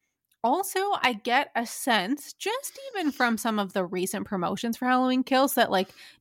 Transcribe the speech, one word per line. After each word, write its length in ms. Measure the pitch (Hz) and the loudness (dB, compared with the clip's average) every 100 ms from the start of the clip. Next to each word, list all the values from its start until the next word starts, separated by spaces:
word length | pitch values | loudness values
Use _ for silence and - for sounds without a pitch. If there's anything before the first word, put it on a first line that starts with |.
| _ _ _ _ | _ _ _ _
also, 340 | 233 330 403 381 403 381 | 0 2 0 0 0 2
I 120 | 254 | 0
get 360 | 214 240 247 277 233 | 0 0 0 2 -4
a 100 | 233 | -4
sense, 680 | - 262 214 185 294 - | -4 2 2 2 -2 -6
just 460 | - 392 508 - - 539 | -8 -4 -4 -6 -12 -10
even 160 | 427 311 | -2 -2
from 260 | - 240 220 | 2 0 0
some 220 | 233 214 | 0 0
of 140 | 190 | 0
the 120 | 202 | -2
recent 400 | 175 180 190 202 | -2 -2 -2 -4
promotions 520 | 196 185 170 190 233 226 | -4 -2 -2 -2 -4 -2
for 100 | 254 | 0
Halloween 380 | 254 254 254 | 2 2 0
Kills, 300 | 254 262 277 - | 2 4 4 2
that, 120 | 220 | 2
like, 200 | 185 196 - - - | 2 0 -6 -20 -12